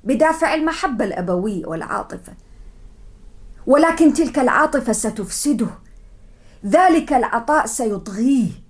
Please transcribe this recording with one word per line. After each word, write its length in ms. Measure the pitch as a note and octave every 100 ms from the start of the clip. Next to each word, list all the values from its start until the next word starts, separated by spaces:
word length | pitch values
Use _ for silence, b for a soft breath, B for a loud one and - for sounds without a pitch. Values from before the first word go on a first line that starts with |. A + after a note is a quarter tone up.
بدافع 500 | G#3 A#3+ D#4 D#4+ D#4+
المحبة 500 | D#4 D#4 D#4 F#4 A3+
الأبوية 640 | G#3 F3+ F3+ F3+ G#3 F#3+ -
والعاطفة، 680 | D#3+ - - - F3+ - - b b b b b - - - - - - - -
ولكن 460 | C#4 E4 E4 D#4+
تلك 260 | - D4 C#4+
العاطفة 540 | B3 - D#4 C#4+ A#3
ستفسده. 760 | A3+ A3+ A3 F#3+ - C#4+ A#3+ A3+ - - - - - - b b b G3+
ذلك 460 | D4 F#4 E4 -
العطاء 540 | C4+ - A#3 A#3 D4+ A3+
سيطغيه 800 | - A#3 G3+ G#3 G3 B3 C#4 F#3+ - -